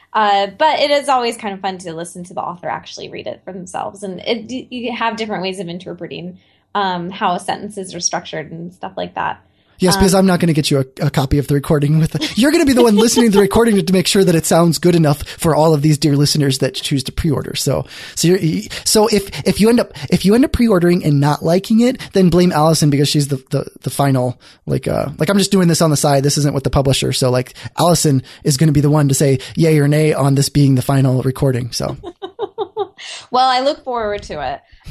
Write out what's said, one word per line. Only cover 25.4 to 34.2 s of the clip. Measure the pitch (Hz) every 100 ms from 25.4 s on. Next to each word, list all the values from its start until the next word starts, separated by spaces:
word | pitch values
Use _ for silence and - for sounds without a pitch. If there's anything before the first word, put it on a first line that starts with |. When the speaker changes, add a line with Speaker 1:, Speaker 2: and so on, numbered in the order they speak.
| 185
Speaker 2:
doing | 190 175
this | 160
on | 165
the | 143
side. | 151 139
This | 139 147
isn't | 147 135
what |
the | 135
publisher. | 143 135 131 131
So, | 127 127
like, | 127 - - - -
Allison | 170 165 156 135 - -
is | - 135
gonna | 160
be | 147
the | 143
one | 151 143
to |
say | 139 143 131 - -
yay | 165 156
or | 143
nay | 147 156
on | - 139
this | 139 143
being | 147 139
the | 131
final | - 139 135 127
recording. | 127 131 139 120 120
So. | - - 139
Speaker 1:
<laughs> | 359 - 381 - 427 - 381 - 392 - - - -
Well, | 247 262
I | 254
look | 269 302
forward | - 240 208 208